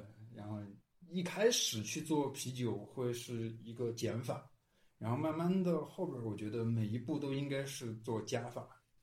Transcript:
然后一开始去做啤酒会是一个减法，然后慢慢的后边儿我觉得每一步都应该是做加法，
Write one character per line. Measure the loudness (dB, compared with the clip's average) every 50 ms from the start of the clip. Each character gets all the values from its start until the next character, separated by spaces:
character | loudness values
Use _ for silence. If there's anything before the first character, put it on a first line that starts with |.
| -4 -10 -16 -18 -18 -16 -12
然 | -10 -8 -6
后 | -6 -6 -8 -10 -12 -18 -20 _ _ -20 -12 -4
一 | -2 -2 0
开 | 0 2 6 6 6
始 | 6 6 2 2 0 -2
去 | -2 -2 -4 -4
做 | 0 2 2 2 2 2
啤 | 0 -4 -6 -6 -2
酒 | 0 0 0 0 0
会 | -4 -8 -4 -2 0 0
是 | 0 -2 -4 -6 -4 -4 -4 -4 -6 -8 -10
一 | -10 -6
个 | -2 -2 -2 -2
减 | 0 -2 0 0 0
法， | -2 -2 -4 -4 -6 -12 -20 _ _ _ _ _ _ _ _ -6
然 | -2 0
后 | 2 2
慢 | 2 2 2
慢 | 4 4 4 6 6 6
的 | 4 4 2 2
后 | -2 -4 -4 -2
边 | -2 -2 -2
儿 | -2
我 | -2 -2
觉 | -2 -2 -2
得 | 0 2 2
每 | 4 4 4 4
一 | 2 2 0
步 | 0 0 0 0
都 | 2 0 0
应 | 0 0 0
该 | 0 0 -2
是 | -2 -4 -4 -4 -4 -6
做 | -4 -2 0 0 0
加 | 0 0 -2 -2 -2 -2
法， | -6 -8 -8 -10 -14 -20 _ _ _ _